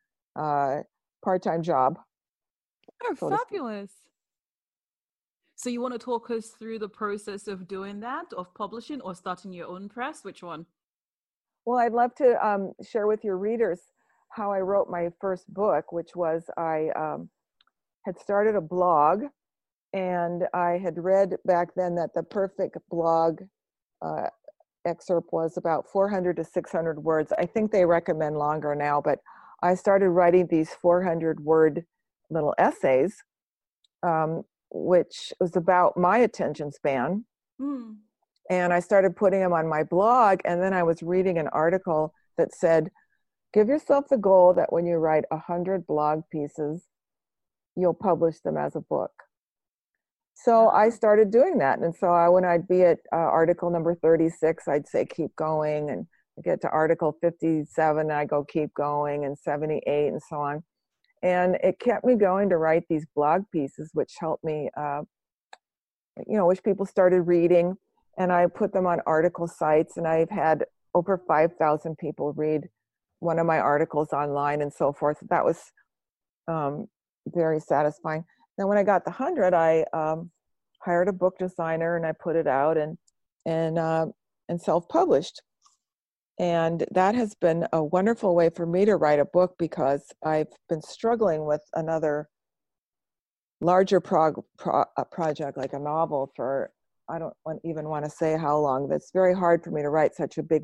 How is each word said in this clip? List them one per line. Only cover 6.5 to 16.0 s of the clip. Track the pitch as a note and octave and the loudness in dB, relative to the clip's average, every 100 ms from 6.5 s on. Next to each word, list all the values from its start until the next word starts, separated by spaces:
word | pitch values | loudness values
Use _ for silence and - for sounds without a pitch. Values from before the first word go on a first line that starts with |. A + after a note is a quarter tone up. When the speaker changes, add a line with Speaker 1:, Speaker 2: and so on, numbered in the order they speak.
| - A3 A3 | -16 -14 -10
Speaker 2:
the | G#3 | -12
process | - G#3 G#3 G#3 G3+ G#3 | -8 -8 -6 -10 -12 -12
of | F#3+ F3+ | -12 -12
doing | F#3+ G3 G#3 | -12 -12 -12
that, | A3+ C#4+ F4 | -10 -10 -10
of | - F3+ | -12 -12
publishing | - G3+ A3+ A3+ D4 | -10 -10 -10 -12 -12
or | F#3+ F3 | -12 -12
starting | F#3+ F3+ G3 | -10 -10 -12
your | F3+ E3 | -14 -14
own | F3+ G3+ | -14 -14
press? | A#3+ C4 D#4 | -10 -10 -10
Which | G3 - | -16 -16
one? | F3 D#3+ E3+ _ _ _ _ _ _ _ _ _ - | -14 -14 -16 _ _ _ _ _ _ _ _ _ -4
Speaker 1:
Well, | B3 | 0
I'd | A#3 | 2
love | A#3 B3 - | 2 0 2
to, | C4 A#3 G#3+ | 2 4 0
um, | G3+ F#3+ - | -2 -4 -10
share | - A#3 G#3 | -8 -2 0
with | G#3+ | -2
your | G#3+ F#3 | -2 -4
readers | G3+ A3+ A3 F3+ _ _ _ _ _ | -4 -2 -2 -2 _ _ _ _ _
how | - G3+ | -8 -4
I | G3 | -4
wrote | F#3 G3+ - | 0 0 0
my | F3 E3+ F3 | -4 -6 -6
first | G3 F#3 - | -6 -6 -8
book, | F3+ G#3 D#3 - | -4 0 0 -2
which | E3+ | -8